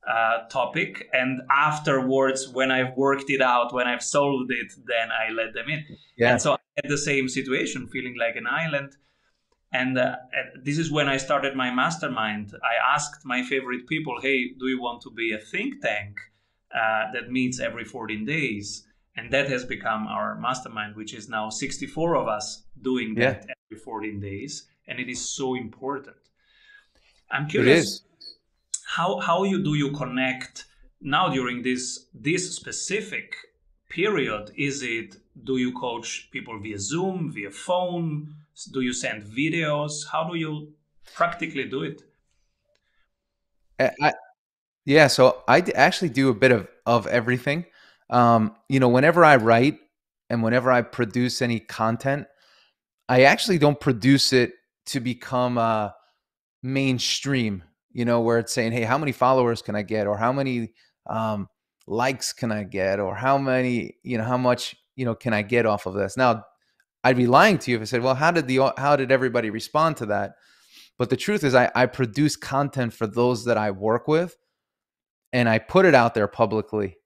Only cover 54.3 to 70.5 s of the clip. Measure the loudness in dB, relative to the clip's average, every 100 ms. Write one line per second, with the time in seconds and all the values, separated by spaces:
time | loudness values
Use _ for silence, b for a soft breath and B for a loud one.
54.3 | 4 2 -2 _ _ -8 -6 -6 -8 -4
55.3 | -2 0 0 0 0 -2 -8 _ _ _
56.3 | _ _ _ -4 -2 0 0 -2 -4 -2
57.3 | 0 0 -4 -10 _ _ -4 0 2 4
58.3 | 2 0 -2 -2 0 0 0 -2 0 4
59.3 | 4 2 0 -4 -6 -2 -2 0 0 0
60.3 | 0 -2 -2 -6 _ _ _ -8 -4 -4
61.3 | -4 -8 _ _ _ -8 -2 -2 -2 -8
62.3 | -6 -4 -4 -4 -2 0 0 -2 -2 0
63.3 | 2 2 0 0 -2 -4 -10 -6 -4 -2
64.3 | 0 2 0 -2 -12 _ -6 -4 -4 -2
65.3 | -2 2 2 4 2 -2 -2 -2 2 2
66.3 | 2 -4 _ _ _ _ _ 2 4 6
67.3 | 8 8 6 0 -4 -2 0 0 2 2
68.3 | 2 2 2 2 2 2 2 4 2 2
69.3 | 0 -2 -6 -4 0 0 -2 -2 -2 -2
70.3 | -8 b